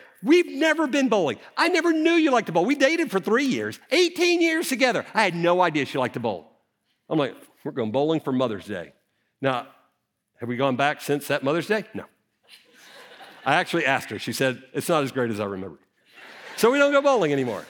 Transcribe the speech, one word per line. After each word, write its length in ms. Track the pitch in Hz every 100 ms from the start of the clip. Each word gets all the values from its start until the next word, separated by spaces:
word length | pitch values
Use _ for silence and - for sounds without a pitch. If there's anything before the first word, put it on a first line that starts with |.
| - _
we've 260 | 196 349 311
never 400 | 277 320 311 302
been 200 | 285 262
bowling. 320 | 208 156 113 - -
I 140 | 330
never 240 | 359 349
knew 220 | 320 320 339
you 160 | 311
liked 160 | 247 -
to 40 |
bowl. 140 | 170 190
We 100 | 277
dated 340 | 269 330 311
for 100 | 190
three 240 | 190 226 285
years, 340 | 127 107 - -
eighteen 500 | 320 349 349 349 349
years 260 | 339 320 -
together. 380 | 247 254 185 -
I 100 | 208
had 100 | 208
no 280 | 170 170 180
idea 240 | 180 151 131
she 120 | 143
liked 180 | 123 139
to 40 |
bowl." 320 | 120 92 76 _ _ _ _ _ -
I'm 80 | 156
like, 160 | 131 - - _
"We're 80 | 147
going 200 | 123 110
bowling 280 | 120 147 160
for 140 | 147
Mother's 320 | 127 127 101 92
Day." 260 | 98 78 _ _ _ _ _
Now, 300 | 135 127 - _ _ _ _ _ _ _
have 80 | 120
we 80 | 123
gone 180 | 139 123
back 240 | 143 151
since 280 | - 143 -
that 160 | 139
Mother's 240 | 135 165 143
Day? 180 | 214 -
No. 100 | 101 - _ _ _ _ - _ _ - - - - - - -
I 100 | 156
actually 300 | 180 170 135
asked 240 | 131 -
her. 100 | 107
She 140 | -
said, 280 | 113 131 127 -
"It's 160 | 151 -
not 140 | 156
as 100 | 139
great 180 | 127 120
as 80 | 104
I 60 | 104
remember." 340 | 98 92 73 _ _ _ - - - - -
So 120 | 220
we 80 | 277
don't 140 | 285
go 100 | 285
bowling 320 | 285 254 160
anymore. 320 | 143 127 98 78